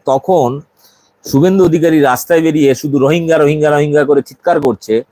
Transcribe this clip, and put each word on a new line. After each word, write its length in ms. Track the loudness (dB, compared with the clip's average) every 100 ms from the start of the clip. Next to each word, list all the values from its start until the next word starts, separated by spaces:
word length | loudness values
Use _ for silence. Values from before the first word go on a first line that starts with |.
| -2
তখন 560 | -4 0 0 0 -4 -14 _ _ _ _ _ -4
শুভেন্দু 380 | 0 2 2 2
অধিকারী 340 | 2 0 2
রাস্তায় 420 | 2 0 0 0
বেরিয়ে 340 | 0 0 0 0
শুধু 240 | -2 -2
"রোহিঙ্গা, 380 | 0 0 0 0
রোহিঙ্গা, 320 | 2 0 0
রোহিঙ্গা" 340 | 0 0 0
করে 180 | 0 0
চিৎকার 400 | -2 -6 -2 0
করছে, 420 | 0 -4 -4 -4 -4